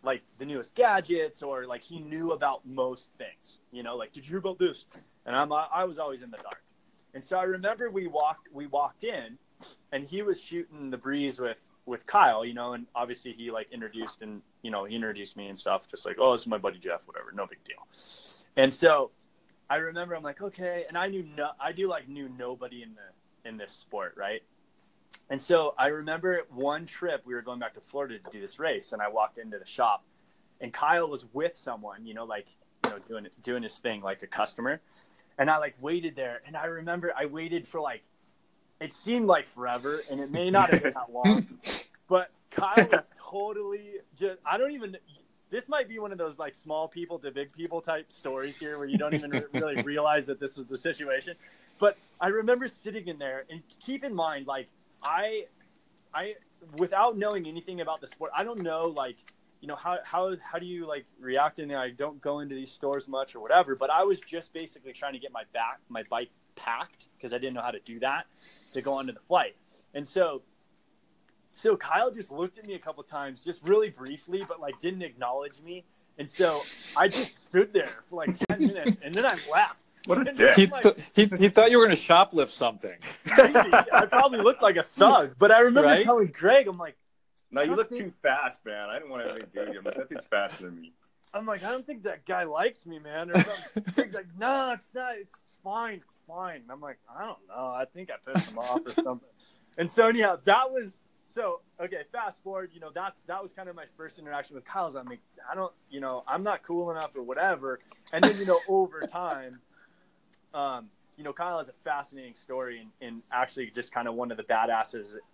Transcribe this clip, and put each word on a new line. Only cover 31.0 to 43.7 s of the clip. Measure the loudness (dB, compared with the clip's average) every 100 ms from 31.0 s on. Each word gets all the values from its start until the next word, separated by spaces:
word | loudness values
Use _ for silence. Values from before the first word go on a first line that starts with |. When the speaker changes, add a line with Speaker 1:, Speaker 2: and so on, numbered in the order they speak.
| 2
Speaker 1:
was | -6 -8
with | -4 -4 -6
someone, | -12 -10 -12 -16 -16
you | -14
know, | -10
like, | -10 -12 _ _ _
you | -6
know, | -6 -12
doing, | -12 -14 _
doing | -8 -6
his | -8 -8
thing, | -8 -6
like | -8 -8
a | -10
customer. | -6 -6 -4 -6 -6 _ _ _ _ _ -2
And | 2
I, | 2
like, | 0 -6
waited | -6 -4 -6 -8
there, | -8 -8 -12
and | -10
I | -8
remember | -8 -8 -6 -6 -4
I | -6
waited | -6 -6 -8 -8
for, | -8
like, | -8 -10 _ _ _ _ _ _ _ _
it | -14
seemed | -12 -2 0 4
like | 4 2
forever, | -8 -6 -4 -4 -6 -6
and | -8
it | -6
may | -2 4
not | 4 6
have | 4
been | 2
that | -4 -8
long, | 2 4 4 2 -10 -10 -10
Speaker 2:
<laughs> | -10 _ _
Speaker 1:
but | 0 0 _ _
Kyle | -2 4 6 6
was | 4 2 _
totally | -12 -6 -6 -6 -6